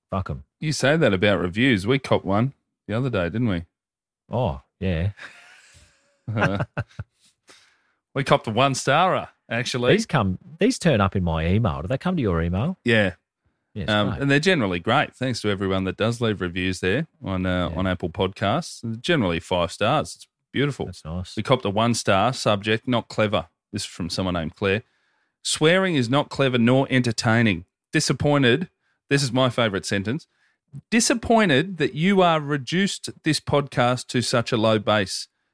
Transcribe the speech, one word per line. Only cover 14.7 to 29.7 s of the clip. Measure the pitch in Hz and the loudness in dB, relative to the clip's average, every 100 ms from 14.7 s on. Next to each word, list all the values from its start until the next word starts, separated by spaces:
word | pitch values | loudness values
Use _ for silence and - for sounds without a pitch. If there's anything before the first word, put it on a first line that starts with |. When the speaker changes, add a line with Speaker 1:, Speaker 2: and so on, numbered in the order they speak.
| 87 | -2
Speaker 2:
great. | 95 135 - | 0 0 0
Thanks | - 131 113 | -4 -6 -2
to | 107 | -2
everyone | 98 95 95 | 0 0 0
that | 95 90 | -2 0
does | 107 117 | -2 0
leave | 117 95 | -2 -2
reviews | 90 90 92 92 | -4 -2 -4 -2
there | 92 117 165 _ | 0 -2 -4 _
on, | 98 92 92 | -6 -4 -2
uh, | 90 85 | -2 -2
Speaker 1:
Yeah. | 80 | -2
Speaker 2:
on | 95 | -2
Apple | 90 87 | -2 -6
Podcasts. | - 95 - 101 143 - - | -2 -4 0 -2 -2 -4 -10
They're | 117 113 | -8 -6
generally | - 165 95 85 | 0 2 2 -2
five | - 90 85 | -2 -2 -2
stars. | - 104 147 85 - | -2 0 0 -4 -12
It's | - _ _ | -20 _ _
beautiful. | - 143 127 78 | -4 -2 -4 -8
Speaker 1:
That's | - | -10
nice. | 76 87 92 - | -10 -8 -8 -8
Speaker 2:
We | |
copped | - 127 104 | 0 0 2
a | |
one-star | 101 117 113 - 98 113 | 0 0 0 2 2 2
subject, | 131 120 101 107 113 - | 0 0 0 0 -2 0
"Not | 120 - | -4 -4
clever." | - 107 101 80 _ _ | -2 0 0 -4 _ _
This | 104 | -10
is | - | -10
from | - 80 | -8 -6
someone | - 92 90 | -4 -2 -2
named | 76 - | -6 -2
Claire. | 101 101 - _ _ _ _ _ | 0 0 -4 _ _ _ _ _
"Swearing | - - 151 185 190 151 | -8 0 4 4 2 0
is | 117 | 2
not | 139 - | 0 0
clever | - 135 123 | 0 0 4
nor | 117 131 135 | 4 4 4
entertaining. | 131 123 - 120 113 113 82 - _ _ | 0 0 -2 2 4 2 0 -6 _ _
Disappointed." | 135 - 147 147 143 123 143 180 _ _ _ _ | -2 0 0 2 4 4 2 -2 _ _ _ _
This | 139 | 0
is | 135 | 0
my | 123 127 | 2 2
favourite | 117 113 | 2 0